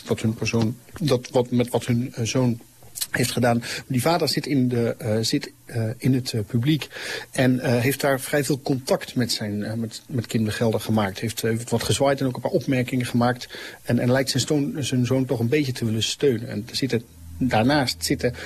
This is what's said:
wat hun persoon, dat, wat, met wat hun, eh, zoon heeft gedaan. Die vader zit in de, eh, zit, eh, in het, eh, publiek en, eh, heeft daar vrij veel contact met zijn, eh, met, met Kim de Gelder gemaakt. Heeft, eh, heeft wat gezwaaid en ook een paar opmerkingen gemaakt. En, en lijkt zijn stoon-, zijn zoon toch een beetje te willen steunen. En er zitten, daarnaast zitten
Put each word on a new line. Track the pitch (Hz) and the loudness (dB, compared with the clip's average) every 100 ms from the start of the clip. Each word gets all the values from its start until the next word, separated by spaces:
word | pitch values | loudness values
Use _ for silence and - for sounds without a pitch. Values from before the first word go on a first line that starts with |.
| - | -4
wat | 113 | -2
hun | 110 | -2
persoon, | 113 98 117 110 123 - - | -2 0 0 0 -2 -10 -4
dat, | 151 123 - | 0 0 2
wat, | 131 120 | 0 2
met | 123 120 | 2 0
wat | 117 - | 0 0
hun, | 117 131 | 0 0
eh, | - | -4
zoon | 110 135 127 117 - - - - - | -2 0 0 0 -8 -20 -16 -10 -4
heeft | - 127 | -2 -2
gedaan. | - 120 117 - - - | 2 2 2 0 -8 -4
Die | 127 | 0
vader | 156 170 147 | 2 2 2
zit | - - | 0 0
in | 143 127 | 2 2
de, | 120 117 - | 2 0 -2
eh, | 113 107 | -2 0
zit, | 113 147 - - | 0 -2 -4 -14
eh, | - 117 110 - | -8 -4 -4 -2
in | 127 | 2
het, | 131 127 | 2 0
eh, | 113 101 | -4 0
publiek | 117 131 156 - - - - - | 0 2 0 -2 -12 -10 -10 -6
en, | - 127 127 | 0 2 4
eh, | 143 123 | 2 2
heeft | 120 135 | 2 2
daar | 143 135 | 2 0
vrij | - 151 | 0 0
veel | 139 131 | 0 0
contact | - 131 131 190 - | 0 -2 2 0 0
met | 127 117 | -2 -2
zijn, | - 107 104 | -2 -4 -4
eh, | 104 | -4
met, | 113 110 - - | -4 -6 -8 -8
met | 131 - | -6 -2
Kim | - | 0
de | 110 | 0
Gelder | - 117 110 | 2 0 0
gemaakt. | - 110 98 95 | 0 0 0 -2
Heeft, | 113 - | -6 -2
eh, | 113 | -2
heeft | 113 120 | -2 -2
wat | 117 | -2
gezwaaid | - 127 139 139 | 0 2 2 2
en | 135 | 0
ook | |
een | 127 | -2
paar | - | -2
opmerkingen | 180 131 127 123 127 123 | -2 0 0 0 -2 0
gemaakt. | 120 120 135 - - - - | 2 2 0 -6 -14 -16 -10
En, | - 120 | -2 2
en | 123 | 4
lijkt | 131 131 | 2 2
zijn | 135 | 0
stoon-, | - 151 143 160 | 2 0 0 -2
zijn | 127 127 120 | -2 0 2
zoon | 131 | 2
toch | 127 127 | 0 0
een | 117 | 2
beetje | 151 135 | 2 0
te | 120 | -2
willen | 117 110 | -2 0
steunen. | 107 - 143 113 117 | -2 2 2 2 -2
En | 107 110 | -8 -6
er | - | -4
zitten, | 131 117 - - - - | -2 -2 -4 -18 -12 -2
daarnaast | - 107 117 147 123 - | 0 4 4 4 2 -2
zitten | - 143 123 123 | -2 0 0 -2